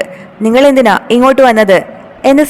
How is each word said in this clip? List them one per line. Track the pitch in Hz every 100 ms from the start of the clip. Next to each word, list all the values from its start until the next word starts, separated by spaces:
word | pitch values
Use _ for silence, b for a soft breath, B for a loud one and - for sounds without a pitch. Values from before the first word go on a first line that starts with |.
| - B B -
"നിങ്ങൾ | 220 240 285
എന്തിനാ | 262 226 190 -
ഇങ്ങോട്ട് | 240 262 269
വന്നത്?" | 254 220 202 175 - - - -
എന്ന് | 262 277